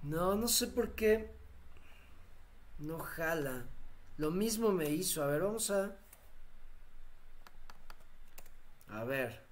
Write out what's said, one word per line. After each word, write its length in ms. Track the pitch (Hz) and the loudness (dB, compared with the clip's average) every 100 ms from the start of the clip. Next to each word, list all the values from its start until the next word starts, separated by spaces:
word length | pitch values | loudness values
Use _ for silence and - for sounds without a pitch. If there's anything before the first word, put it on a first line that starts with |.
No, 320 | 143 160 180 208 | 0 2 4 4
no 140 | 226 | 6
sé 180 | - 240 | 4 4
por 260 | 254 226 - | 2 0 4
qué. 440 | 220 220 220 - - - - - - - - - - - - - - - | 6 6 4 -10 -12 -14 -12 -12 -12 -14 -14 -14 -12 -12 -14 -14 -10 -6
No 220 | 151 165 | -4 -4
jala. 680 | 156 - 160 165 139 127 120 - - - - - | -4 0 2 2 2 -2 -4 -4 -4 -6 -8 0
Lo 160 | 156 | 2
mismo 400 | 180 220 214 226 | 4 4 6 6
me 180 | 185 151 | 6 4
hizo. 320 | 151 180 160 | 4 2 2
A 60 | 143 | 4
ver, 140 | 147 | 4
vamos 280 | 190 220 - | 4 2 2
a, 280 | 196 196 208 - - - - - - - - - - - - - - - - - - - - - - - - - - - - - | 4 2 -4 -16 -18 -12 -8 -8 -8 -8 -8 -8 -8 -8 -8 -8 -10 -10 -8 -8 -6 -6 -8 -10 -10 -8 -8 -8 -10 -10 -12 -8
a 160 | 107 | -4
ver. 420 | 117 135 120 113 - | 0 0 0 -4 -14